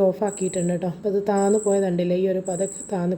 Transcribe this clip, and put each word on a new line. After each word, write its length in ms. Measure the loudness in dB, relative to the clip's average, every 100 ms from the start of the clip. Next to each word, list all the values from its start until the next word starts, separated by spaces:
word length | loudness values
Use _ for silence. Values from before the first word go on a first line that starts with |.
| 4
ഓഫാക്കിയിട്ടുണ്ട് 680 | 2 -2 -2 -4 0 0
കേട്ടോ. 160 | 0 -2 -4
അപ്പോൾ 120 | -2
അത് 60 | -2 0
താന്ന് 280 | 2 4 2 2
പോയതുണ്ടല്ലേ, 520 | 2 2 0 0 2
ഈ 40 | 0
ഒരു 80 | 0 -2
പതൊക്കെ 340 | -4 -4 -6 -8
താന്ന് 220 | -4 -2